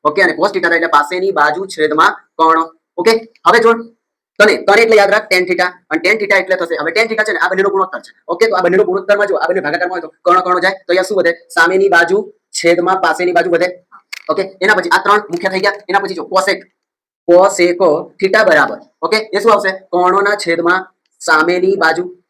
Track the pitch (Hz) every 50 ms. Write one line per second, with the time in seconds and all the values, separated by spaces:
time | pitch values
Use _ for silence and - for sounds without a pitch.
0 | - 151 147 190 190 165 156 147 175 202 - 185 170 170 170 165 165 165 - 147
1 | 147 - 180 180 190 196 185 156 147 151 151 180 196 190 - 165 156 151 151 156
2 | 170 202 202 - _ _ _ - 160 160 160 165 165 165 _ _ _ _ _ -
3 | 170 220 226 226 226 - _ _ _ 170 208 233 233 226 233 226 226 - _ _
4 | _ _ _ _ _ _ _ - 208 - 190 - - - 202 220 233 226 226 208
5 | 202 196 202 214 208 - 190 180 185 175 180 175 180 180 - - _ _ 156 160
6 | 170 - 214 220 208 196 202 190 185 190 185 180 175 165 170 147 147 165 165 214
7 | 233 220 220 214 214 214 196 - 170 180 185 190 196 202 - 190 185 - - 120
8 | - - _ _ _ - 170 170 220 226 196 180 180 175 180 196 202 175 185 196
9 | 190 - 202 202 208 202 185 151 160 165 180 190 151 147 156 170 180 175 185 175
10 | 165 160 _ _ _ 175 175 185 180 180 180 180 170 190 190 190 _ - 175 185
11 | 180 - 214 185 165 170 170 - _ _ - 175 165 175 185 190 196 190 175 170
12 | 175 170 190 208 202 - - _ _ _ - - - 170 175 175 170 180 190 190
13 | 180 160 170 - 180 180 175 165 170 185 170 165 175 180 180 - _ _ - -
14 | _ _ - - _ - 202 202 190 190 - _ 180 208 214 196 170 175 165 185
15 | - 202 208 208 208 - 175 170 - 185 185 190 196 202 202 - - - 185 202
16 | 196 180 190 165 143 - 185 185 190 196 180 - - _ _ _ _ _ _ _
17 | _ _ _ _ _ - 175 180 190 202 196 - 175 180 175 175 190 165 147 165
18 | 180 - _ _ 190 190 180 165 165 170 156 147 139 131 - - - _ _ _
19 | - - 214 220 214 - 175 202 - 226 208 196 - 190 190 190 - _ - 180
20 | 180 180 185 196 196 202 208 202 - 170 165 165 170 170 180 190 190 _ _ _
21 | _ _ _ _ - - 165 156 160 170 180 180 185 190 196 - 160 160 165 175
22 | 180 180 - _ _